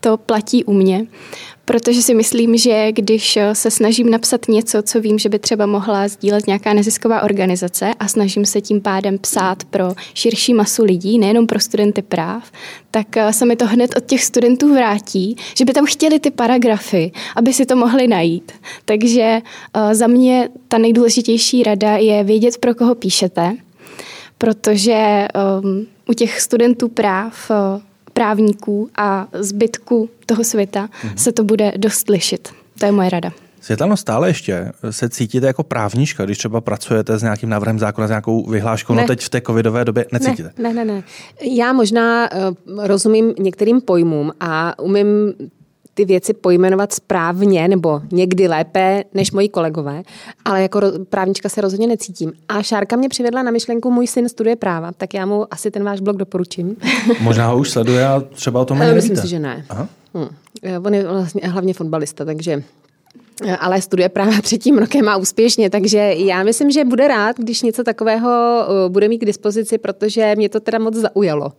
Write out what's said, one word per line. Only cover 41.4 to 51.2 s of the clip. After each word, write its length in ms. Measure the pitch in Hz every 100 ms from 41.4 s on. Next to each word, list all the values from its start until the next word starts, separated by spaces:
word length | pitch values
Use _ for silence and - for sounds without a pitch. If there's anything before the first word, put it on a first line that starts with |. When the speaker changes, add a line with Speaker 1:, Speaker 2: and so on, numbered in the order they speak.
Speaker 3:
Já 300 | 269 254 233
možná, 560 | 262 214 226 233 233 233
eh, 40 | 180 190 180 - 202 202
rozumím 480 | 196 214 220 226 -
některým 420 | 190 180 214 247
pojmům 520 | 247 180 170 151 147 -
a 380 | 170 160 165 -
umím 280 | 165 202 208 208 208 - 139 _ _ _ _
ty 100 | -
věci 280 | 196 185 -
pojmenovat 580 | 214 185 175 185 190 202
správně 760 | - _ 190 165 180 202 185 170
nebo 320 | 190 165 147 147
někdy 360 | 175 185 185 185
lépe 560 | 160 165 196 185 196 196
než 180 | 196 190
moji 160 | 196 208
kolegové, 540 | 196 165 156 143 147 190 - - -
ale 180 | - 190
jako 180 | 190 208
ro-, 240 | 196 165
právnička 440 | 190 202